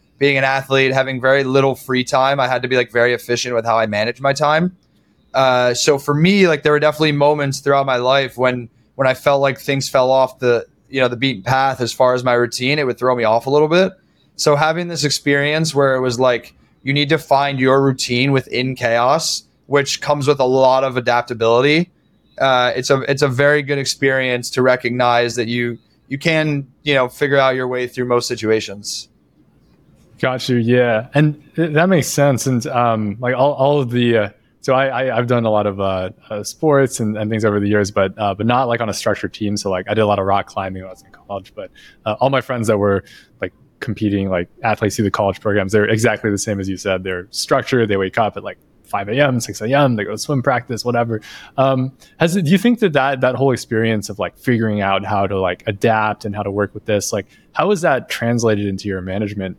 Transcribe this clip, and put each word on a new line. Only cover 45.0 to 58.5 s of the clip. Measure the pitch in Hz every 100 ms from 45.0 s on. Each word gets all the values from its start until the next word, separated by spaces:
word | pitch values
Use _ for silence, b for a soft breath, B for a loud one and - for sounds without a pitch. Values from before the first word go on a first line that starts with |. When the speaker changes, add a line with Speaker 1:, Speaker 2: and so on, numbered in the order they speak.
Speaker 2:
the | 101
college | - 98 95
programs, | 107 101 95
they're | 107
exactly | 104 110 117 107 113
the | 98
same | - 101
as | 95
you | 92
said. | 101 92
They're | 95 90 92
structured. | - - 139 117 127 113
They | 98
wake | 95 -
up | 104 101
at, |
like, | 98 92 _ _
five | _ 104 101
A | 120
M, | 143 127
six | - 98
A | 107
M, | 139 139 113
they |
go | 101
to | 107
swim | - 139
practice, | 120 123 - 113
whatever. | 123 120 117 110 B B B -
Um, | 135 131 131 - b b
has | 165 190
it, | 151
do |
you | 185
think | 233 240
that, | 196
that, | 143 135 131
that | 131
whole | 120 135
experience | 120 - 110 113 110 98
of, | 101
like, | 90 -
figuring | - 117 110 104
out | 98 98
how | 101 104 98
to, | 98
like, | 92 90 -
adapt | 104 120 110 107 104
and | 110
how | 104
to | 101
work | 101 101
with | 107 -
this, | 104 -
like, | 107 - b b
how | - 170
is | 202
that | 165 131 -
translated | - 117 120 113